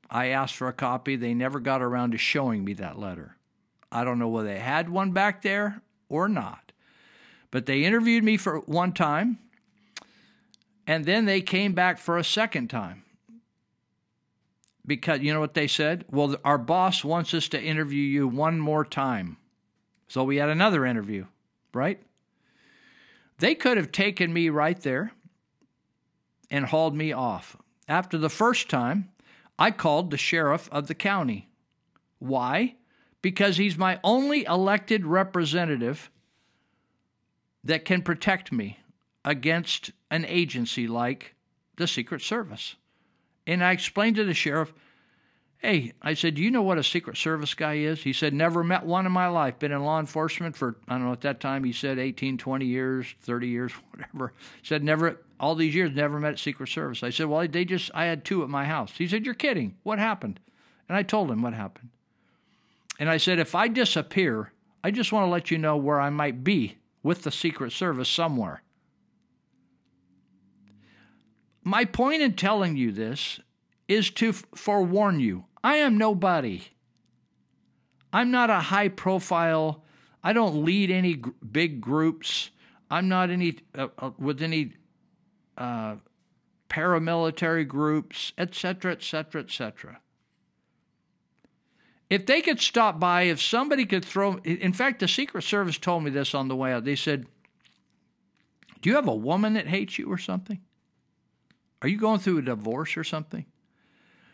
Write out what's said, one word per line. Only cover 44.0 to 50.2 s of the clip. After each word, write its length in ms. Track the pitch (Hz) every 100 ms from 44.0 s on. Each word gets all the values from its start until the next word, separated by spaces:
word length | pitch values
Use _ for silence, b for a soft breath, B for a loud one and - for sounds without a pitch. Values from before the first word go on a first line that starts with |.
| 220 214
to 80 |
the 100 | 208
sheriff, 380 | 156 156 151 156 - b b b b b b b b
Hey, 320 | 226 175 117 -
I 140 | 151
said, 220 | 151 170 151
"Do 60 |
you 100 | 208
know 100 | 254
what 160 | 190 170
a 60 |
Secret 320 | 131 175 - -
Service 360 | 160 160 147
guy 220 | - 156
is?" 300 | 151 151 156
He 80 | 139
said, 200 | 127 151
"Never 300 | 139 165 170
met 240 | 170 185 165
one 200 | 180 185
in 60 |
my 140 | 185 180
life. 320 | 170 135 123
Been 140 | 147
in 100 | 143
law 160 | 147 160
enforcement 580 | 151 156